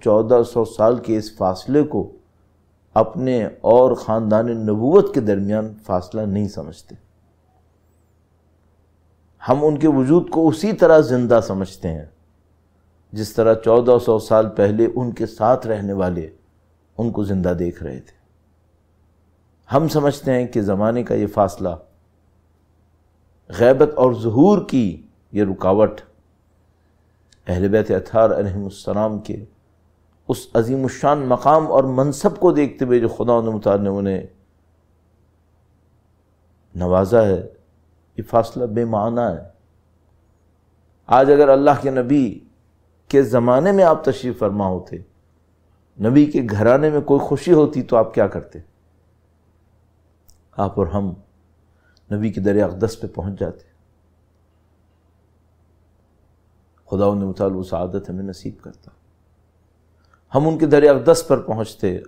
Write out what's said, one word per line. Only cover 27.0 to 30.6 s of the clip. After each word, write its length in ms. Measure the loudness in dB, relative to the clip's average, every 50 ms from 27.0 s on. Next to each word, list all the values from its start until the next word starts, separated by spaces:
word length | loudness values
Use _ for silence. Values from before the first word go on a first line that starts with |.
| _ _ _ _ _ _ _ _ _
اہل 200 | -6 -4 -2 0
بیت 240 | 0 2 0 0 0
اطہار 380 | -2 -4 -4 -2 0 2 2 2
علیہم 340 | 2 0 -4 -4 -6 -8 -10
السلام 560 | -12 -14 -12 -8 -6 -4 -4 -4 -4 -4 -8
کے 260 | -10 -12 -14 -14 -16 -20 _ _ _ _ _ _ _ _ _ _ _ _ _ _ _
اس 100 | -6 -6 -6 -6 -4 -2
عظیم 300 | -2